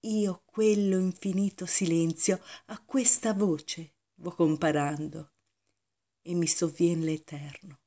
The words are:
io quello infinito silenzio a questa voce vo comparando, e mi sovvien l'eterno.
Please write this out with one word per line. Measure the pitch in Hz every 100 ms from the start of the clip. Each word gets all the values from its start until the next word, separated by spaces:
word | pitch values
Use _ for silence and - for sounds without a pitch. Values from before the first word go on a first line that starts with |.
io | 226 214 208 180 _
quello | - 214 208 202 190
infinito | 185 180 202 185 196 - 180
silenzio | - 175 165 165 160 - 190 - - _
a | 214
questa | _ 269 233 - 226
voce | 202 202 156 - - 160 _ _ _
vo | 165
comparando, | - 165 156 160 147 143 151 151 160 156 _ _ _ _ _ _ _ _ _
e | 170 175
mi | 165
sovvien | - 170 151 170 165
l'eterno. | 160 156 - 147 147 135 196 139